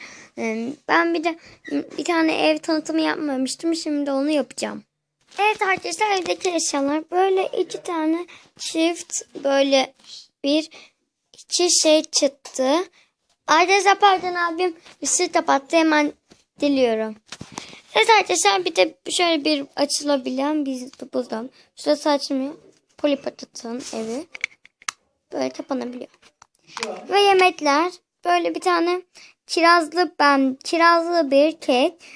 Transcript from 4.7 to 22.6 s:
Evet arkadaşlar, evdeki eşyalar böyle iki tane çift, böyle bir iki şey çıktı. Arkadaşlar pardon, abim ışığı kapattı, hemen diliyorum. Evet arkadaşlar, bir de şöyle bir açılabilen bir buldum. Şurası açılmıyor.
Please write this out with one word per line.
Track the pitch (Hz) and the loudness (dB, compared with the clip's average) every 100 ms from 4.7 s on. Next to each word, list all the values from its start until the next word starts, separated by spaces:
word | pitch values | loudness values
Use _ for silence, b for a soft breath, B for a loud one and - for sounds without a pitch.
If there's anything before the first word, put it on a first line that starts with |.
| 208 - _ _ _ _ - | -10 -16 _ _ _ _ -2
Evet | 415 415 | -2 0
arkadaşlar, | 381 370 359 330 427 | -2 -2 -6 -4 -2
evdeki | 392 349 359 370 | 0 -2 -4 -2
eşyalar | 330 - 285 277 302 311 | -2 -2 -2 -2 -4 -2
böyle | 359 381 381 - | 0 2 0 -2
iki | - 359 - | -4 -6 -8
tane | - 330 311 330 359 B B - | -8 -4 -2 -2 -6 B B -14
çift, | - 330 330 339 - - - - | -8 -2 -2 -2 -8 -12 -10 -6
böyle | 277 277 277 269 262 _ B B B _ | 0 0 2 2 0 _ B B B _
bir | 277 302 311 B B B _ _ _ | -2 0 -2 B B B _ _ _
iki | - - - 349 - | -20 -6 -2 2 2
şey | 320 311 | 4 4
çıktı. | 311 - 277 - - - 262 320 381 b b _ _ _ - | 2 0 0 -2 -10 -4 0 0 -2 b b _ _ _ 0
Arkadaşlar | 311 349 392 381 392 | 2 4 4 4 4
pardon, | 403 370 359 349 | 4 4 0 -4
abim | 339 330 370 330 B B | -4 -2 -2 -4 B B
ışığı | 277 - 359 | -4 -2 0
kapattı, | 349 330 277 269 330 | 0 2 0 2 2
hemen | 320 302 294 - _ _ _ _ | 4 4 0 -4 _ _ _ _
diliyorum. | 285 269 240 220 220 214 _ - B B B B B - | 0 2 2 0 -4 -8 _ -20 B B B B B 0
Evet | 453 | 4
arkadaşlar, | 427 370 359 403 392 349 | 4 2 0 0 0 0
bir | 330 | 0
de | 349 - - | 0 -2 -6
şöyle | - 339 330 294 | -2 0 0 0
bir | 294 277 - | -2 -4 -4
açılabilen | 285 - 294 277 254 254 285 311 269 | -4 -2 -2 -2 -2 -4 -2 -2 -4
bir | 254 254 - - | -6 -12 -16 -8
buldum. | 262 247 220 254 b b - | -6 -6 -8 -10 b b -6
Şurası | 285 302 311 | -2 0 0
açılmıyor. | 285 - 269 269 311 | -2 -2 -4 -6 -10